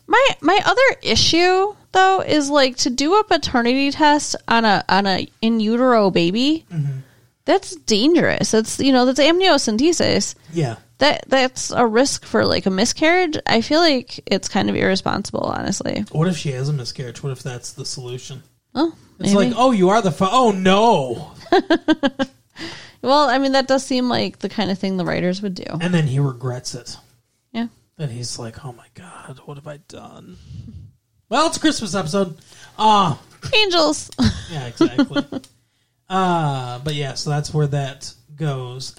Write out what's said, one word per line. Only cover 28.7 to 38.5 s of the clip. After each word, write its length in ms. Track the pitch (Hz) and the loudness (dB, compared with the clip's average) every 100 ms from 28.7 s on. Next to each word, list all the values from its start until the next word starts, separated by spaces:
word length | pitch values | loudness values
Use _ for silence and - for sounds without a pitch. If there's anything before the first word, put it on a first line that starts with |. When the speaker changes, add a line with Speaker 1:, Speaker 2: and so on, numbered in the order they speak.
Speaker 2:
my 140 | - _ | -18 _
God, 460 | - - - - 131 | -20 -20 -20 -20 -20
what 120 | - 143 | -18 -18
have 100 | 151 | -18
I 120 | 147 _ | -20 _
done?" 480 | - - - - 180 - - - - - _ _ _ _ | -20 -20 -20 -20 -20 -18 -18 -16 -20 -20 _ _ _ _
Well, 200 | 247 330 | 0 0
it's 80 | 320 | 0
a 40 | |
Christmas 360 | 311 - 220 190 | -2 -2 -4 -4
episode. 400 | 156 196 185 156 _ - - - | -2 -2 -2 -6 _ -20 -20 0
Uh, 380 | 220 208 180 120 - _ - 427 | 4 4 4 -2 -10 _ -2 0
Speaker 1:
Angels. 520 | 415 339 302 302 - - 220 | 2 2 0 -2 -8 0 0
<laughs> 200 | - - | 0 -8
Speaker 2:
yeah, 160 | 156 120 | -10 -10
exactly. 580 | - - - 277 139 - | -2 0 2 -2 -2 -6
Speaker 1:
<laughs> 100 | 131 - _ _ _ _ _ _ | -12 -14 _ _ _ _ _ _
Speaker 2:
Uh, 720 | 190 185 170 151 135 123 123 | -2 0 0 -2 -4 -8 -8
but 140 | 147 | -6
yeah, 200 | 147 135 | -6 -6
so 160 | 120 156 | -6 -4
that's 240 | 147 147 | -4 -2
where 140 | 156 147 | -2 0
that 440 | 143 135 135 - - _ 147 | -2 -4 -10 -18 -20 _ -8
goes. 580 | 156 | -6